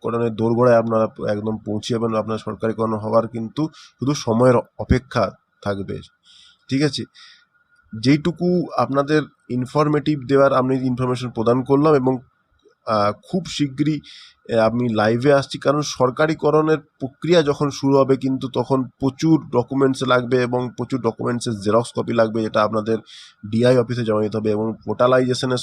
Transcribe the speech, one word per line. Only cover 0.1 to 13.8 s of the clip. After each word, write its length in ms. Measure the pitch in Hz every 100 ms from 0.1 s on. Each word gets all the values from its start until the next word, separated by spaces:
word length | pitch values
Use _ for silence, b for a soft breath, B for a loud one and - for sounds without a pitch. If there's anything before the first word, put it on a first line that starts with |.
| 117 117
দোরগোড়ায় 440 | 107 113 117 123 117
আপনারা 280 | 113 113 110 - -
একদম 260 | 104 110 110
পৌঁছে 340 | 104 107 -
যাবেন। 180 | 117 113
আপনার 240 | 110 107 110
সরকারিকরণ 560 | - 104 113 104 113
হওয়ার 300 | 110 110 113 113
কিন্তু 340 | 117 113 - 156 B B _
শুধু 140 | 123
সময়ের 420 | 147 - 113 127 120 - -
অপেক্ষা 460 | 107 123 - 123 98 - _ _
থাকবে, 340 | 104 98 95 101 - _ b b b b -
ঠিক 140 | 135
আছে? 200 | 147 - - B B B B _ _ _ _
যেইটুকু 560 | 110 120 147 160 - 180 180 147 -
আপনাদের 460 | 120 135 143 151 139 _ -
ইনফরমেটিভ 680 | 123 123 147 151 151 143 151 123
দেওয়ার 260 | 139 139
আমি 220 | 131 127 131
ইনফরমেশন 540 | 127 123 127 123 123
প্রদান 280 | 117 110 127
করলাম, 300 | 131 139 156
এবং, 200 | 143 131 127 - _ _ _ _ _ -
আহ, 260 | 107 101 104
খুব 200 | - 185 165
শীঘ্রই, 500 | - 143 131